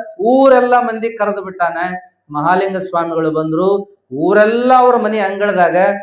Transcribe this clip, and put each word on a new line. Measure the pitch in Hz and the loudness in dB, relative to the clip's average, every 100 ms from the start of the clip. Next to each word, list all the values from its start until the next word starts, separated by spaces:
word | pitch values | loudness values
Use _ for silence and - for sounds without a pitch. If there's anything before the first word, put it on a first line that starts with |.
| - - | -6 -4
ಊರೆಲ್ಲ | 208 262 269 254 247 247 | 2 4 6 4 4 2
ಮಂದಿ | 233 220 226 226 | 0 -4 -6 -4
ಕರೆದು | 208 202 | -4 -4
ಬಿಟ್ಟಾನ. | 190 185 170 165 180 185 - _ - | -8 -4 -4 -2 -6 -8 -14 _ -10
ಮಹಾಲಿಂಗ | 147 160 185 196 190 | -4 0 0 0 -4
ಸ್ವಾಮಿಗಳು | 185 170 165 165 160 | -6 -4 -4 -2 -2
ಬಂದ್ರು, | 156 156 160 185 196 196 _ - | -2 -2 -2 0 -2 -4 _ -14
ಊರೆಲ್ಲ | 131 165 208 214 233 247 254 | -4 0 2 2 2 2 4
ಅವ್ರ | 247 240 | 4 2
ಮನಿ | 214 220 | 0 -2
ಅಂಗಳದಾಗ, | 196 202 208 185 170 175 196 202 | -4 -2 -2 2 2 2 0 -2